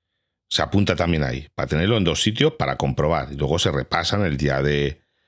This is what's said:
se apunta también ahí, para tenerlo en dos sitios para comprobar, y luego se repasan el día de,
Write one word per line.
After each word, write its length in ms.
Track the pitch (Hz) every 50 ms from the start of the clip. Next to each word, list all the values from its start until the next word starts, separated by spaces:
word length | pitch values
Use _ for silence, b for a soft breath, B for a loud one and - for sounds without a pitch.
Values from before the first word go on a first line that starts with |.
| _ _ _ _ _ _ _ _ _
se 140 | - - -
apunta 340 | 78 - - 101 101 87 90
también 280 | 82 87 85 85 78 71
ahí, 260 | 64 64 - 76 - -
para 120 | - -
tenerlo 300 | - 78 78 87 104 120
en 60 | 110 92
dos 180 | 82 76 -
sitios 320 | - 110 107 - 143 156 -
para 240 | - 76 67 67
comprobar, 540 | - - 69 64 - 71 78 82 76 65 67
y 40 | 71
luego 220 | 69 71 67 78
se 140 | 87 - 92
repasan 520 | 73 67 64 - - 85 85 - 104 104 101
el 120 | 82 71
día 240 | 65 69 71 69 67
de, 400 | 69 73 73 71 71 69 71 - _ _ _ _ _